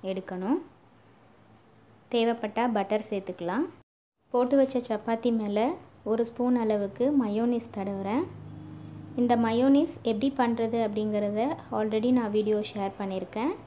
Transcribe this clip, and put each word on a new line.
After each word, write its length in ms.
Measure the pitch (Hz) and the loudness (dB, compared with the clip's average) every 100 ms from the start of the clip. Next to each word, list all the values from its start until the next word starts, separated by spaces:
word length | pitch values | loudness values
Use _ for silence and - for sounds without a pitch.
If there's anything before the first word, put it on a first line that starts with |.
| 190 | -6
எடுக்கணும். 480 | 190 190 185 190 311 - - - - - - - - - - - - - - - | -6 -6 -6 -2 -2 -2 -20 -20 -20 -20 -20 -20 -20 -20 -20 -20 -20 -20 -20 -4
தேவைப்பட்டா 520 | 240 226 233 214 214 240 214 | 0 2 0 -4 -2 0 0
butter 300 | 190 214 214 | 0 -2 -2
சேர்த்துக்கலாம். 560 | 202 190 180 170 202 370 - _ _ _ _ _ | -6 -6 -8 -4 -2 -4 -8 _ _ _ _ _
போட்டு 240 | 247 247 277 | 0 4 4
வச்ச 220 | 262 262 240 | 4 0 -2
சப்பாத்தி 440 | 214 220 226 240 226 | -4 -2 0 2 0
மேல 260 | 208 208 240 359 - - - | 0 0 0 -2 -10 -12 -4
ஒரு 120 | 226 226 | 0 -2
spoon 280 | - 247 247 | 0 2 2
அளவுக்கு 420 | 220 208 202 - 247 294 | 2 0 0 0 2 4
mayonnaise 540 | 226 208 240 240 233 208 | 2 0 2 0 -2 -6
தடவுறேன். 480 | 196 196 196 233 359 - - - - - - - - - | -6 -4 -2 -2 -2 -8 -16 -16 -16 -16 -14 -14 -10 0
இந்த 120 | 240 240 226 | 2 4 4
mayonnaise 480 | 226 262 277 330 - - | 4 6 6 4 -2 -2
எப்படி 200 | 220 269 269 | 0 0 2
பண்றது 400 | 240 226 226 233 220 | 0 2 0 0 0
அப்படிங்கிறத 520 | 208 214 214 208 208 247 330 - 220 | 0 0 0 0 0 -2 -2 -4 -2
already 320 | 214 220 233 254 | 0 0 4 2
நான் 160 | 220 214 | 2 0
video 200 | 208 214 208 | 2 0 -2
share 260 | 214 196 - | -4 -6 -4
பண்ணியிருக்கேன். 520 | 196 190 185 214 262 427 | -6 -4 -6 -4 -4 -4